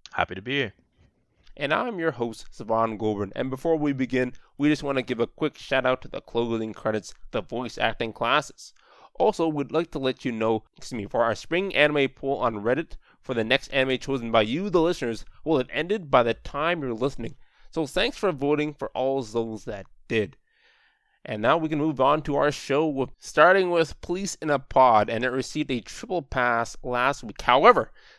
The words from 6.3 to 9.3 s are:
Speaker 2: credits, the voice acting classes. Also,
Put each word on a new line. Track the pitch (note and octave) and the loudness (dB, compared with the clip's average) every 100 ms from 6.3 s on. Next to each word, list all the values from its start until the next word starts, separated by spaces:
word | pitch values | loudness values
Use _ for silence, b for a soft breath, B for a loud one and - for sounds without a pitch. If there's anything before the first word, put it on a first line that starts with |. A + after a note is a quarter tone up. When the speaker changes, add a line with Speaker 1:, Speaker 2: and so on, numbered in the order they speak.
| B2 A#2 A2+ A2 | -2 0 -2 -4
Speaker 2:
credits, | G#2 A2 G#2+ - - - | -4 -2 -2 -6 -14 -8
the | A#2 | -8
voice | - A#2+ B2 - | -6 -8 -8 -4
acting | A2+ G#2+ A#2 | -4 -2 -6
classes. | G#2 A#2 C#3+ - - - - b b b - | -4 0 0 -2 -10 -20 -20 b b b -2
Also, | G3 | 0